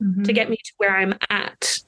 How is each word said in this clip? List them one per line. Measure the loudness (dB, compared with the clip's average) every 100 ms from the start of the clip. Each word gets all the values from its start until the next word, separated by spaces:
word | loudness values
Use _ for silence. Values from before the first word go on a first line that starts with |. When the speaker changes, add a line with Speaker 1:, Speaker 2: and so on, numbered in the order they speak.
Speaker 1:
Mm-hmm. | -2 0
Speaker 2:
to | 2
get | 2 0
me | -4
to | -6 -2
where | 0 2
I'm | 0 0 -2
at. | -2 -4 -4 -4 -4